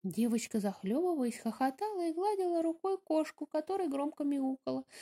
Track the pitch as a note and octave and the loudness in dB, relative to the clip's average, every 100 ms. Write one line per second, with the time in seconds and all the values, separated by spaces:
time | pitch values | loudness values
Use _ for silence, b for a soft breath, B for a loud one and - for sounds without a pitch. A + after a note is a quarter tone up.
0 | F#3+ F#3 A#3 A3+ - A3 G3 F#3+ F#3+ B3+ | -2 0 2 2 0 0 0 -2 0 2
1 | F4+ D#4+ A#3+ - A3+ G#3+ C4+ C4+ G#4+ G4 | 2 2 0 -2 -6 0 -2 0 -4 0
2 | E4+ D#4+ G4 G4+ F4+ E4+ E4 E4 F#4+ F#4+ | -2 0 0 2 2 2 2 0 -2 -2
3 | - D#4 D4+ - D4 D#4 D#4 G4 F4 C#4 | 0 0 0 -6 -4 -4 -2 -2 0 0
4 | C#4+ - C#4+ C#4+ C4+ C4 - C4 C4 B | -2 0 0 2 0 -2 -4 -4 -6 B